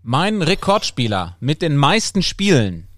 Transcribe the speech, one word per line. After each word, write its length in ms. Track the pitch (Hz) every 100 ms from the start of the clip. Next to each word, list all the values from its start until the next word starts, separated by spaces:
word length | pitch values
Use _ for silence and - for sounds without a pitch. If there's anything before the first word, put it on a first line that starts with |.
Mein 380 | 113 131 190 214
Rekordspieler 960 | 160 190 - 208 - - 117 98 87 -
mit 220 | 123 156
den 160 | 170 143
meisten 460 | 139 208 - 196
Spielen 640 | 175 - 196 147 101 82 85